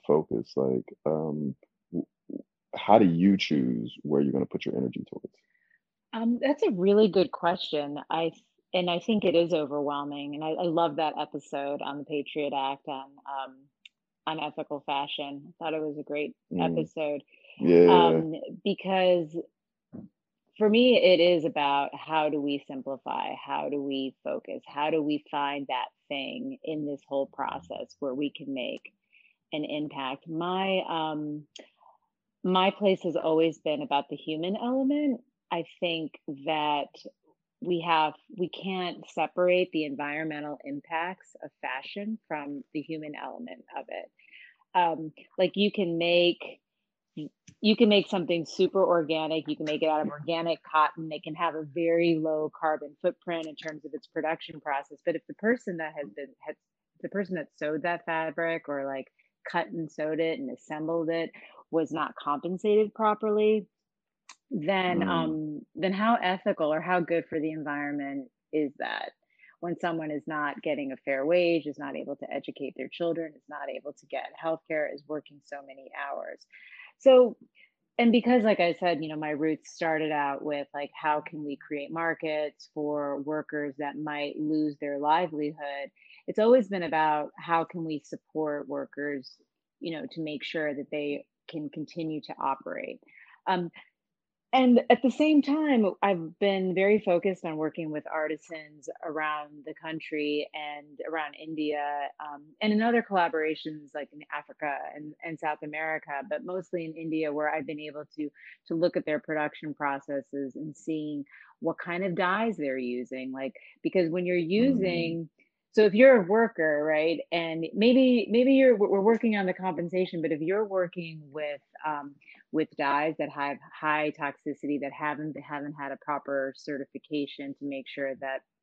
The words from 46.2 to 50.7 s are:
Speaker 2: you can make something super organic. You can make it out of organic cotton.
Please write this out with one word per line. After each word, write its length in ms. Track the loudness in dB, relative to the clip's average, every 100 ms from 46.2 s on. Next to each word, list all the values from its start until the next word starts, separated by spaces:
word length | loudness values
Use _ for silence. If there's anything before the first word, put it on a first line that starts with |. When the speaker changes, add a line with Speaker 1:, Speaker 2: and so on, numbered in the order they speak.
| 6 2 -6 -16 _ _ _ _ _ -14 -12 -14 -20 -2
Speaker 2:
you 140 | 2 6
can 140 | 6
make 180 | 6 4
something 380 | -2 0 -2 -2
super 400 | 0 2 4 4
organic. 600 | 4 2 -2 0 -2 -4
You 60 | -6
can 80 | -4
make 160 | 0
it 80 | 0
out 120 | 0
of 60 | -2
organic 520 | -6 -4 -2 -2 -4
cotton. 480 | 0